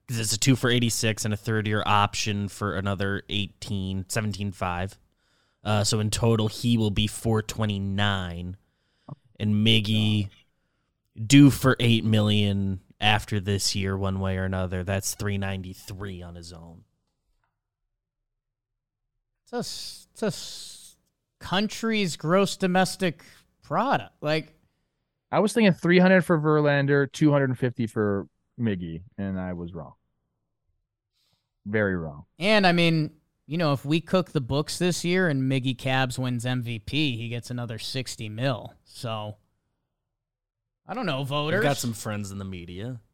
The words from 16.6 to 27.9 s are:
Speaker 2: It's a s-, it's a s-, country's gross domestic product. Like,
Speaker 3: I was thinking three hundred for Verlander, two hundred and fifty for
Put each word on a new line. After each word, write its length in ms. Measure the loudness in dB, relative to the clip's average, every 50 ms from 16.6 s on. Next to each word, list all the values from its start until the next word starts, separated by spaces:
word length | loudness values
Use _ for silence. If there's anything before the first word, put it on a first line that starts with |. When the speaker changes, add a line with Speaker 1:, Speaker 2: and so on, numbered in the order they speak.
| -20 -20 -20 -20 -20 _ _ _ _ _ _ _ _ _ _ _ _ _ _ _ _ _ _ _ _ _ _ _ _ _ _ _ _ _ _ _ _ _ _ _ _ _ _ _ _ _ _ _ _ _ _ _ _ _ _ _ _
Speaker 2:
It's 80 | _
a 40 | -6 -6
s-, 480 | -6 -6 -8 -10 -12 -14 -16 -18 -20 _
it's 100 | _ -4
a 40 | -4
s-, 680 | -4 -4 -4 -10 -14 -14 -14 -16 -18 -18 -20 -20 -20 -20 _ _ _ _ _ _ _ _ _
country's 760 | -8 -2 -2 0 0 -2 -4 -4 -2 0 0 0 0 -2 -4
gross 400 | -4 0 2 4 4 4 2 0
domestic 680 | -2 -2 2 2 2 2 2 0 -2 -2 -2 -2 -4 -12 -20 -20 -20 _ _ _ _
product. 500 | _ -4 -2 0 0 0 0 -2 -2 -8 _ _
Like, 340 | -4 -2 -2 -2 -4 -8 _ _ _ _ _ _ _ _ _ _ _ _ _ _ _ _
Speaker 3:
I 80 | 0 0
was 120 | 0 2
thinking 200 | 2 4 4 4
three 260 | 4 4 2 4 6 6
hundred 240 | 8 8 6 6
for 160 | 4 4 2 2
Verlander, 720 | 4 2 4 4 4 4 4 2 4 4 4 2 2 0
two 220 | 0 2 4 4
hundred 160 | 6 4 4 2
and 80 | 0 0
fifty 280 | -2 -2 0 -2 -4
for 420 | -2